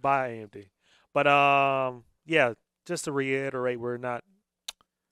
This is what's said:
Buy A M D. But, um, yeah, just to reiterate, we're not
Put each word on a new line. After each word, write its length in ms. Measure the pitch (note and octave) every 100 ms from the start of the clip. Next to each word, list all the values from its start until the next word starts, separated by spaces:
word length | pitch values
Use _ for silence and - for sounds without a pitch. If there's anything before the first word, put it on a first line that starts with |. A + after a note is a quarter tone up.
Buy 280 | C#3 C#3 C3
A 140 | A#2
M 60 | G#2+
D. 180 | G#2 G2 _ _ _ _
But, 120 | C#3+ C#3+
um, 800 | C#3+ C#3+ C#3 C#3 C3+ C3 B2 - _ D3+
yeah, 280 | D#3+ B2+ A2 _ _ -
just 180 | E3+
to 80 | -
reiterate, 680 | C#3 C3+ C3+ C#3 C3 B2 B2
we're 180 | A#2+ A#2+
not 260 | B2 A#2+ - _ _ _ - - _ _ _